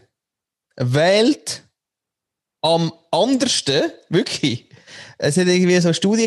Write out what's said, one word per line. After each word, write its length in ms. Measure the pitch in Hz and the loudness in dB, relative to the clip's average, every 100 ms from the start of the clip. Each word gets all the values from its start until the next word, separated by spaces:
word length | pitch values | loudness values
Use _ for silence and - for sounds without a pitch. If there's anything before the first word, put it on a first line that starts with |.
| _ _ _ _ _ _ _ - | _ _ _ _ _ _ _ -6
wählt 840 | 127 139 170 202 240 294 - - _ _ _ _ _ _ _ _ _ _ | -2 0 2 2 2 0 -6 -14 _ _ _ _ _ _ _ _ _ _
am 300 | 156 165 165 - - | -2 0 -2 -6 -4
andersten, 800 | 160 226 269 - - - 139 330 - - | -2 0 0 0 -4 -2 -2 -2 -6 -2
wirklich. 600 | 160 - - 143 120 _ - - - - - | -2 -2 -4 -4 -4 _ -20 -20 -20 -20 -6
Es 200 | - 147 | -2 0
hat 100 | 180 | 2
irgendwie 320 | 180 180 180 | 2 2 2
so 80 | 170 | 2
eine 40 | |
Studie 300 | 160 196 220 | 0 0 0